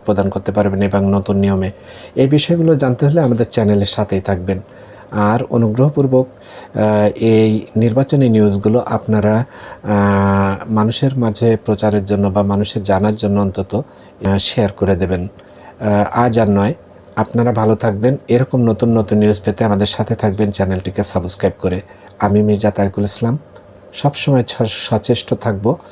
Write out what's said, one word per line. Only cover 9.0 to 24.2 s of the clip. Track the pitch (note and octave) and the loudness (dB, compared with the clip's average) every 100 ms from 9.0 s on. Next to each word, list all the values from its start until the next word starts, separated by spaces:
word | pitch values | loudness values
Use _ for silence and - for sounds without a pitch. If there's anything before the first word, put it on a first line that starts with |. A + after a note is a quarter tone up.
| - G#2+ G#2 A2 C3 - - - | 0 0 2 0 -2 -10 -20 -12
আহ, | G2+ G#2 G2+ G2 G2 G2 G2 G2 A#2+ | -2 2 2 2 2 2 0 -4 -4
মানুষের | A2 A2 - C3+ C3 | 0 0 0 -2 0
মাঝে | A2+ G2+ A2+ A2 | -2 0 0 0
প্রচারের | - G#2+ G#2+ G#2 | 0 -2 0 0
জন্য | G2 G2+ G2+ | 0 0 0
বা | G2+ | 0
মানুষের | G2+ G2+ G2+ G#2+ | 0 0 -2 -4
জানার | G2 F#2+ G#2+ | -2 0 0
জন্য | G#2+ G#2 G2+ | 0 0 0
অন্তত, | G2 F#2+ F#2+ | -2 -4 -6
আহ, | G2+ - - - - G2 G2 | -6 -6 -14 -20 -6 -2 0
শেয়ার | - - G2+ | 0 0 -2
করে | - G2 F2+ | 0 0 0
দেবেন। | F#2 F2+ F#2 - - - - - | 0 -2 -6 -12 -20 -20 -20 -6
আহ, | G#2+ G#2 - E3+ | 0 0 0 0
আজ | C3 A2+ | 2 2
আর | G#2 | 2
নয়, | G2+ G2+ - - - - - | 2 0 -2 -12 -20 -10 -6
আপনারা | A2 A#2+ A#2+ | -2 0 0
ভালো | A2 A2 | 2 2
থাকবেন। | G#2+ A2+ G2+ B2 C#3 - | 2 0 0 0 -2 0
এরকম | A#2+ C3 C3 | 0 2 0
নতুন | A#2 G#2+ A#2 A2+ | 2 2 2 2
নতুন | G#2 G#2 | 2 2
নিউজ | G#2+ G2+ | 2 2
পেতে | - - | -2 -2
আমাদের | A2+ G2 G#2 | 0 0 0
সাথে | - A2 | -2 -4
থাকবেন | A#2 G#2+ G2 G#2 | -2 -2 0 -2
চ্যানেলটিকে | G2 F#2+ F#2 F#2+ G2 | -2 -2 -2 -4 -6
সাবস্ক্রাইব | G2+ F#2 F2 - F#2 - | -4 -4 -6 -4 -4 -2
করে। | F#2 F#2 - - - - | -4 -4 -8 -20 -20 -4
আমি | G#3 G#3 | 0 2
মির্জা | G#3+ G3+ G#3 | 2 2 0
তারিকুল | G3+ G3 G3+ | 0 -2 -2
ইসলাম, | G#3 - A#2 D3 - - - - - | -4 -2 -2 -4 -8 -20 -20 -20 -20
সবসময় | - - - | -4 -4 -2